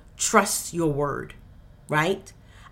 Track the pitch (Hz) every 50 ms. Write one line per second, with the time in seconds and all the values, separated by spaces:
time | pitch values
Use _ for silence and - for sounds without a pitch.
0 | - - - - - - - 214 196 - - - - - 170 170 165 156 139 139
1 | 147 143 - 62 - - - - - - - - - - - - - - 143 151
2 | 156 175 202 - - - - - - - - - - -